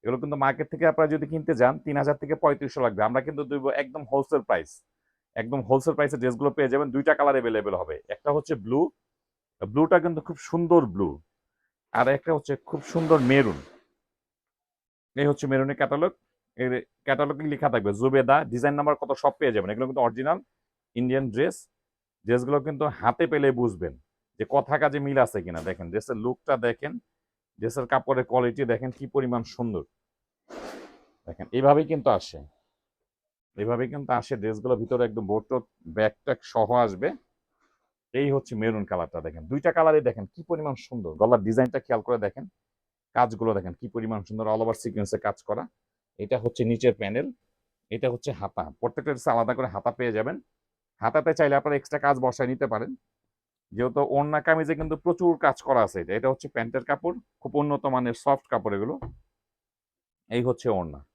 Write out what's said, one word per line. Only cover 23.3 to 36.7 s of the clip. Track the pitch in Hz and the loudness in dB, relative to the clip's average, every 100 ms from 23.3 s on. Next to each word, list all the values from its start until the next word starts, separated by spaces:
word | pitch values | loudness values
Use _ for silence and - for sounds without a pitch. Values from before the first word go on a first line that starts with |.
পেলে | 151 139 123 | 4 4 4
বুঝবেন | 120 92 82 69 _ _ _ _ | 0 0 -8 -8 _ _ _ _
যে | 107 139 | 0 0
কথা | 143 143 | 2 0
কাজে | 147 143 139 | 0 0 0
মিল | 135 120 | 2 2
আছে | 104 87 | 2 -6
কিনা। | 82 82 | -8 -6
দেখেন | 92 85 | -8 -6
ড্রেসের | 98 - 117 | -6 -4 -4
লুকটা | 117 127 - 131 120 | -4 -6 -2 0 0
দেখেন, | 117 147 233 _ _ _ _ _ _ | -2 -6 -10 _ _ _ _ _ _
ড্রেসের | 110 139 123 | -6 -4 -2
কাপড়ের | 135 - 127 123 | -2 0 -2 0
কোয়ালিটি | 127 123 113 127 | 0 0 -2 -2
দেখেন | 120 127 - | -2 -2 -10
কি | 139 143 | -4 -2
পরিমাণ | 131 120 117 - | -2 -2 -4 -6
সুন্দর। | 120 95 - _ _ _ _ _ _ - - - - - _ _ - | -4 -4 -8 _ _ _ _ _ _ -16 -14 -16 -18 -20 _ _ -20
দেখেন | - 92 123 | -16 -6 2
এইভাবেই | 135 143 151 | 6 6 4
কিন্তু | 156 131 101 | 0 2 2
আসে, | - 78 71 _ _ _ _ _ _ _ _ _ _ - | -2 -16 -20 _ _ _ _ _ _ _ _ _ _ -6
এইভাবেই | 104 120 127 | -2 -2 -2
কিন্তু | 143 139 123 | -6 -2 -2
আসে | 117 123 | -2 -4
ড্রেসগুলো, | 104 107 120 120 | -4 -4 -2 -2
ভিতরে | 110 127 120 | 0 0 0
একদম | 107 101 | -2 -2
বোট | 107 104 | -2 0
টোট | 127 - _ 82 85 | -4 -4 _ -10 0
ব্যাগ | 107 - - | 0 0 -4
ট্যাগ | 135 - | -4 -2
সহ | 120 107 | 0 2